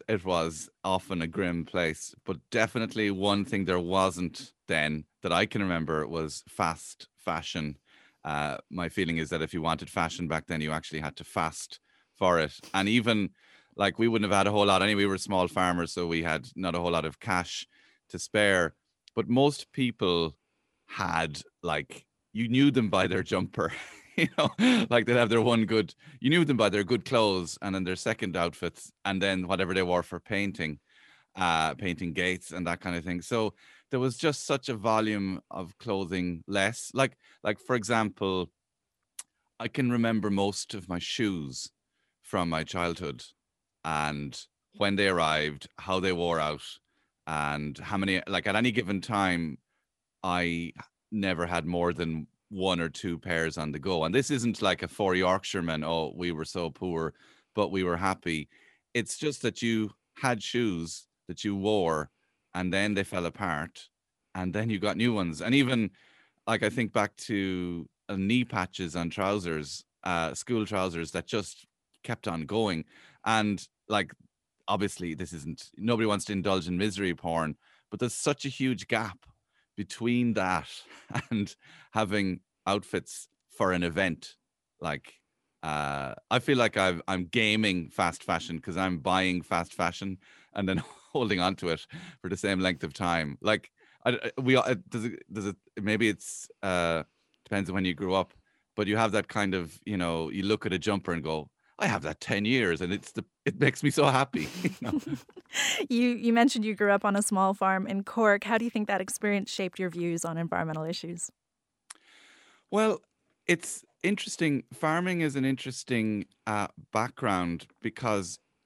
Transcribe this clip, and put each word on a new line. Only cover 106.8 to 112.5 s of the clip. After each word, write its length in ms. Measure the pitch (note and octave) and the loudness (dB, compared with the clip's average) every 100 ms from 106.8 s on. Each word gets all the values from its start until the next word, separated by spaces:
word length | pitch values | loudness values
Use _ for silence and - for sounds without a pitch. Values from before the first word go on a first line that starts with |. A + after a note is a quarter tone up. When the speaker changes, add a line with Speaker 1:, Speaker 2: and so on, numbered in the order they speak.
| G#3 | 4
Speaker 2:
up 140 | G3+ G#3 | 4 4
on 100 | G3+ | 2
a 60 | |
small 320 | G#3 F#3+ F#3+ | 2 2 2
farm 320 | G3 F#3+ F#3+ F#3+ | 2 2 2 0
in 180 | G3 | -4
Cork. 400 | G3 A#3 G#3+ G3+ | -2 2 4 4
How 140 | G#3 A3 | 4 0
do 80 | A#3 | 0
you 60 | |
think 160 | A3 G#3 | -2 0
that 140 | F#3+ | -2
experience 500 | F#3+ - G#3 G3+ G3 | -2 -4 0 0 -2
shaped 260 | - F#3 - | -4 -4 -2
your 140 | F#3 | -4
views 340 | E3+ E3+ E3+ E3+ | -2 -2 -2 -4
on 120 | E3 | -4
environmental 460 | E3 F3 D#3+ D#3 | -2 0 -2 -4
issues? 460 | D#3+ F3 E3 E3+ - _ _ _ _ _ - - _ - - - _ | -6 -6 -8 -10 -12 _ _ _ _ _ -20 -20 _ -20 -20 -20 _